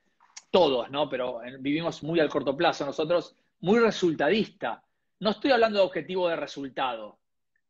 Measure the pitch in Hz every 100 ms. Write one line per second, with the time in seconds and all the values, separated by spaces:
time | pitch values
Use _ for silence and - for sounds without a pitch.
0 | _ _ _ - - 190 156 127 120 143
1 | 143 131 123 117 123 135 135 156 - -
2 | 147 165 147 147 139 135 170 - 143 -
3 | 160 175 - _ _ _ 170 233 226 -
4 | 175 151 147 214 - - 123 - _ _
5 | _ - 202 202 294 240 226 202 185 170
6 | 147 185 175 156 143 143 139 135 131 113
7 | 104 - _ _ _ _